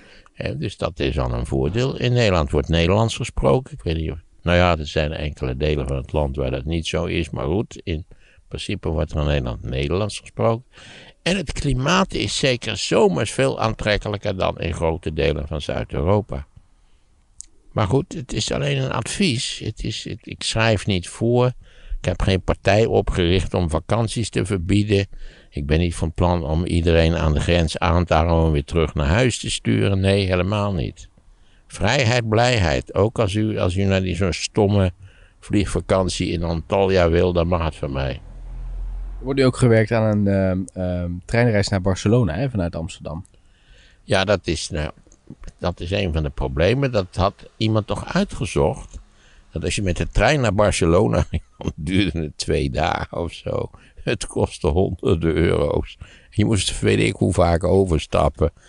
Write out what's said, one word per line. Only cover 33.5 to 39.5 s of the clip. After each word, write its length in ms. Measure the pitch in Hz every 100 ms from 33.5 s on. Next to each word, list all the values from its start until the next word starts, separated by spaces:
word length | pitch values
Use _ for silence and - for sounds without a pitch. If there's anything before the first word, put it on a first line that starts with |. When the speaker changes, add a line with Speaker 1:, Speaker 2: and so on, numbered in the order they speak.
| 107
Speaker 1:
als 180 | 98 90
u 80 |
naar 180 | 98 95
die, 140 | 92 85
zo'n 180 | 92
stomme 580 | - - - 101 104 92 - - - - _
vliegvakantie 920 | - 104 92 85 - 95 90 - 92
in 120 | 90
Antalya 640 | 85 82 - 98 95 92 85
wil, 240 | 82 92
dan 140 | 87 85
mag 160 | 87
het 120 | 80 -
van 160 | 71
mij. 220 | 67 67 65 - - - - - - - - - -
Speaker 2:
Er 60 | 127
wordt 140 | 135
nu 60 |
ook 120 | 131